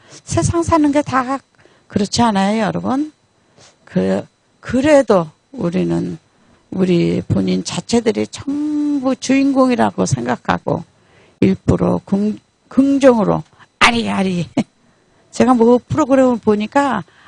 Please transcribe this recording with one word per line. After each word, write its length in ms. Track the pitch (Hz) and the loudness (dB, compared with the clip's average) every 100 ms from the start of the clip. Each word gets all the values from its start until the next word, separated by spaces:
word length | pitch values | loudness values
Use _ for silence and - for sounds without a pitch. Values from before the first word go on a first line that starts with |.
| _ - | _ -20
세상 400 | - - 330 339 | -6 -2 0 0
사는 280 | 330 330 294 | 0 2 2
게 100 | 285 | 0
다 380 | 285 254 247 269 - _ _ _ _ | 0 -2 -4 -6 -10 _ _ _ _
그렇지 340 | - 202 - | -4 -2 0
않아요, 400 | 233 196 196 220 | 0 2 0 0
여러분? 500 | 202 170 180 262 302 - _ _ _ _ - _ | -2 -4 -4 -4 -4 -10 _ _ _ _ -20 _
그, 400 | _ 185 190 190 - _ _ _ | _ -2 -2 -2 -6 _ _ _
그래도 680 | - 247 277 294 269 202 160 - _ | -6 -2 4 4 4 2 0 -8 _
우리는 680 | 269 175 185 170 170 175 170 _ _ _ _ _ | -8 -4 -2 -2 -2 -4 -10 _ _ _ _ _
우리 540 | 185 185 175 170 175 175 | -2 0 2 0 -2 -2
본인 360 | 196 190 185 | -2 0 -2
자체들이 640 | 185 - - 233 233 208 214 | -4 -8 -2 -2 0 -2 -4
전부 880 | - - 285 302 302 294 285 262 254 | -8 -8 -6 -4 -2 -2 -2 -2 -4
주인공이라고 880 | - 269 277 269 262 240 220 190 185 | -2 0 2 2 0 0 -2 -2 -4
생각하고 800 | - 240 240 - 87 - - - _ _ _ _ _ | -4 -4 -6 -4 -4 -4 -6 -8 _ _ _ _ _
일부러 600 | - 95 - 180 180 180 - | 0 0 0 0 0 -2 -2
긍-, 320 | 196 208 202 _ _ _ | -2 -2 -6 _ _ _
긍정으로 720 | - 277 277 269 233 180 165 156 _ - _ | 0 2 4 4 4 2 -2 -4 _ -20 _
아리아리. 680 | 233 233 208 202 190 180 165 - | 0 0 -2 -2 -2 -2 -4 -4
<laughs> 140 | - _ _ _ _ _ _ | -4 _ _ _ _ _ _
제가 220 | - 233 | 0 2
뭐 260 | 254 226 247 - | 4 4 4 2
프로그램을 500 | 269 294 269 254 240 | -2 2 4 2 2
보니까 680 | 220 208 214 285 285 226 165 _ | 0 0 0 -2 -2 -2 -8 _